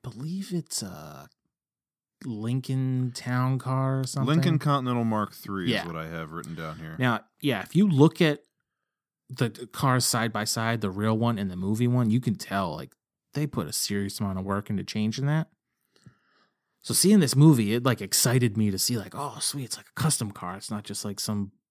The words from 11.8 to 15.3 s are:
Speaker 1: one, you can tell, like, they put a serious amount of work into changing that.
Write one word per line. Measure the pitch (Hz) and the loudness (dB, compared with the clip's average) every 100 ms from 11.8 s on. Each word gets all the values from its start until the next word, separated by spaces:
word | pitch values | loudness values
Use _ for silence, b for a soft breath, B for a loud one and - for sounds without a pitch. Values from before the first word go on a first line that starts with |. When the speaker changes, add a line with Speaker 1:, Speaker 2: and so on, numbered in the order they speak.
| 123 | 2
Speaker 1:
one, | 123 113 | 2 4
you | 117 | 2
can | 123 | 2
tell, | 98 - 98 - | -4 -2 -2 -2
like, | - - _ _ _ _ | -4 -10 _ _ _ _
they | 143 151 | -6 -4
put | - 78 | -4 -4
a | |
serious | - - 101 98 - | -4 -4 -2 -4 -4
amount | 101 92 | -4 -4
of | |
work | 95 98 - | -2 -4 -2
into | 101 | -6
changing | 92 110 107 113 | -4 -2 -2 -2
that. | 139 | -2